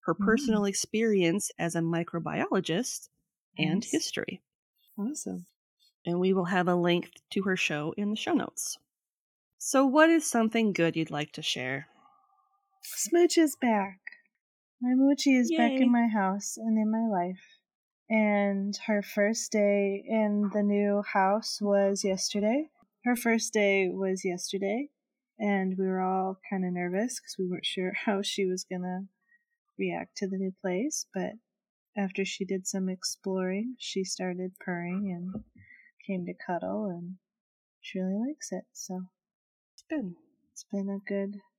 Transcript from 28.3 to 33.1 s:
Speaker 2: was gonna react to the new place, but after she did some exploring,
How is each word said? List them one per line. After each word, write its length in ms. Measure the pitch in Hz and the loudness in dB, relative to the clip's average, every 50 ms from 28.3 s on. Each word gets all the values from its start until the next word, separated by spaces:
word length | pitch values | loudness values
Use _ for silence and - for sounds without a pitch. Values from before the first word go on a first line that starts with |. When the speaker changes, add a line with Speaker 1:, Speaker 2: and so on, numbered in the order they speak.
| - - 196 | -2 -2 -2
Speaker 2:
was 180 | 185 185 185 - | -2 -2 -4 -6
gonna 420 | - 190 180 180 185 185 190 196 190 _ _ _ _ _ _ _ _ _ _ _ _ _ - | -8 -8 -6 -6 -6 -6 -8 -8 -12 _ _ _ _ _ _ _ _ _ _ _ _ _ -4
react 380 | 190 180 170 170 180 - - - | -4 -4 -4 -4 -8 -8 -8 -6
to 80 | 208 185 | -4 -4
the 100 | 190 190 | -2 -2
new 140 | 190 190 185 _ | -4 -4 -6 _
place, 440 | - 185 180 185 247 302 - - - _ | -4 -2 -2 -2 -2 -2 -4 -6 -8 _
but 220 | - 190 180 - 214 226 _ _ _ _ _ _ _ _ _ _ - | -6 -4 -4 -4 -6 -10 _ _ _ _ _ _ _ _ _ _ -6
after 300 | 214 196 185 190 - 196 | -4 -4 -2 -2 -4 -4
she 220 | 190 - - 196 | -4 -4 -6 -4
did 200 | 180 190 190 185 | -4 -4 -4 -4
some 220 | - - 190 190 185 | -4 -4 -2 -2 -2
exploring, 880 | 185 180 - - | -4 -4 -6 -10